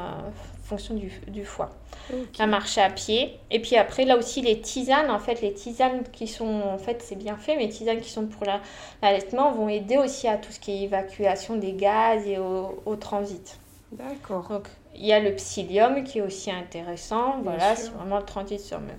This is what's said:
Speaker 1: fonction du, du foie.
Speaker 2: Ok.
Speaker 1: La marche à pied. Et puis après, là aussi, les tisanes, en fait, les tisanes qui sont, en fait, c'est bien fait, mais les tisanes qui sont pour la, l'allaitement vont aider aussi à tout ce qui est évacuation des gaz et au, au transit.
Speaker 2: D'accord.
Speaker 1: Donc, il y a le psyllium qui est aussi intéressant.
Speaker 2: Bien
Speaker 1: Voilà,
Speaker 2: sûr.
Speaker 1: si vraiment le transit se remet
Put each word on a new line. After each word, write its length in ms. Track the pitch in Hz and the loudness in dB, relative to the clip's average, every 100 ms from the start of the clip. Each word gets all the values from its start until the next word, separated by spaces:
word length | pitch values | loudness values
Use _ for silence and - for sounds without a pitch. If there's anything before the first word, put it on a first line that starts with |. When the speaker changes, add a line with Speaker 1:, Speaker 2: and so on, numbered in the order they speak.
| 175 - 202 214 - - | -6 -8 -10 -12 -14 -14
Speaker 1:
fonction 320 | - 208 - 220 | -8 -8 -4 -6
du, 140 | 190 185 - | -6 -10 -12
du 180 | 208 202 | -10 -10
foie. 240 | - - - - - - | -6 -6 -6 -18 -18 -8
Speaker 2:
Ok. 260 | 254 254 - | -8 -8 0
Speaker 1:
La 80 | 214 | 2
marche 300 | 208 202 - | 2 0 4
à 120 | 196 | 4
pied. 500 | 196 - 220 269 - - | 4 0 2 2 -4 -2
Et 100 | 226 | -2
puis 160 | 226 233 | 4 6
après, 260 | 196 - | 6 4
là 140 | 262 247 | 6 6
aussi, 240 | 233 - | 4 0
les 180 | 247 214 | 2 2
tisanes, 500 | - 269 254 269 302 | 0 -4 2 4 4
en 100 | 208 | 0
fait, 200 | 214 233 | 0 0
les 120 | 214 | -2
tisanes 500 | 202 - 233 262 254 247 | -2 -8 2 2 2 -6
qui 160 | - 220 | -8 -10
sont, 340 | - 220 214 | -4 -2 0
en 160 | 202 196 | 0 -2
fait, 240 | 196 233 | -4 -6
c'est 140 | - 196 | -6 -10
bien 220 | 208 208 | -8 -6
fait, 180 | - 302 | 0 0
mais 80 | |
les 60 | 214 | 0
tisanes 320 | 214 226 226 | -2 0 0
qui 80 | 226 | -2
sont 160 | - 220 | -6 -6
pour 200 | - 202 | -4 -2
la, 140 | 202 202 - - - | -2 -4 -14 -16 2
l'allaitement 500 | 208 196 196 247 285 | 4 4 2 4 4
vont 180 | 233 214 | 4 0
aider 280 | 208 202 262 | 0 2 4
aussi 300 | 262 262 233 | 4 2 0
à 100 | 208 | 0
tout 140 | - | -4
ce 80 | - | -14
qui 120 | - | -6
est 100 | 196 | -4
évacuation 720 | 196 196 190 - 202 196 - 226 | -2 -2 -2 0 2 2 -2 -4
des 160 | 190 | -2
gaz 560 | 190 196 220 226 220 202 | 2 4 6 4 4 2
et 100 | 190 | -2
au, 440 | 190 190 190 190 - | -2 -2 -4 -6 -6
au 100 | 208 | -6
transit. 600 | - 202 202 180 - - - - - | -2 -2 -2 -8 -14 -20 -20 -20 -20
Speaker 2:
D'accord. 520 | 214 254 277 - 190 180 | -14 -12 -12 -6 -6 -4
Speaker 1:
Donc, 180 | 208 202 - - | -8 -8 -18 -20
il 120 | - 208 | -6 4
y 80 | |
a 80 | 214 | 6
le 120 | 208 196 | 6 0
psyllium 680 | - - 175 190 233 277 | -6 -6 0 6 6 4
qui 140 | 262 226 | -2 -4
est 40 | |
aussi 300 | 196 185 - | -4 -4 -6
intéressant. 840 | 180 180 170 170 170 - 220 247 269 | -6 -8 -10 -8 -10 -2 0 2 0
Speaker 2:
Bien 140 | 202 | -2
Speaker 1:
Voilà, 240 | 165 190 226 | 2 4 2
Speaker 2:
sûr. 80 | 226 | -2
Speaker 1:
si 60 | |
vraiment 260 | - 180 202 | -8 -2 -2
le 80 | 202 | -2
transit 340 | - 196 202 | -8 -6 -8
se 160 | 202 165 | -8 -10
remet 160 | 143 | -10